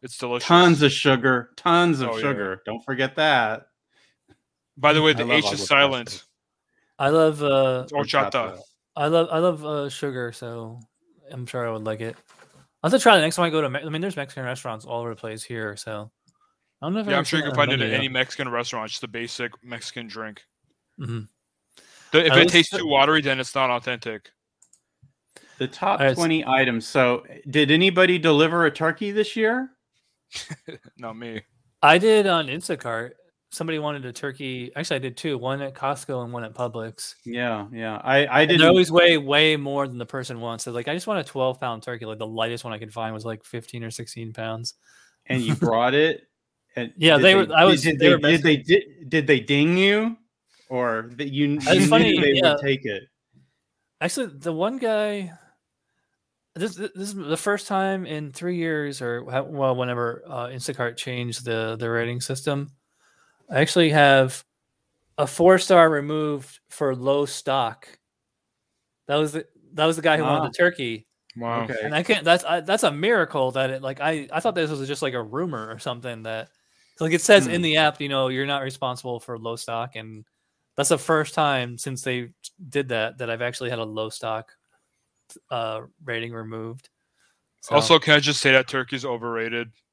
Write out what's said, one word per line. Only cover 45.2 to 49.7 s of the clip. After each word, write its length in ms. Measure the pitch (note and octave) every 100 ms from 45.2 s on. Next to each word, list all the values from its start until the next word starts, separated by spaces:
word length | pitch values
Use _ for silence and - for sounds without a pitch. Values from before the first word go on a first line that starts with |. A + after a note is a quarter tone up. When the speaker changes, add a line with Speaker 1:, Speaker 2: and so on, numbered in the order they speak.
| -
Speaker 2:
And 160 | B2+
you 140 | A#2 C3+
Speaker 3:
<laughs> 0 |
Speaker 2:
brought 380 | A#2 A2+ B2
it? 340 | C#3 D#3+ - _ _ _ _ _ -
And 180 | A#2 -
Speaker 3:
Yeah, 220 | D#3 D3+
Speaker 2:
did 60 | F3+
Speaker 3:
they 80 |
Speaker 2:
they, 20 | F#3+ E3+
Speaker 3:
were, 80 | D#3
I 100 | F3+
was, 160 | D3
Speaker 2:
did 180 | D3+ D3
Speaker 3:
they 60 | -
Speaker 2:
they, 40 | C3+
Speaker 3:
were 20 |
Speaker 2:
did 220 | D3 E3
they, 140 | D#3 D3
Speaker 3:
messing 80 | -
Speaker 2:
did, 420 | F#3+ - - D3
did 180 | D#3+ C#3+
they 120 | C#3
ding 340 | G#2+ C#3 D3+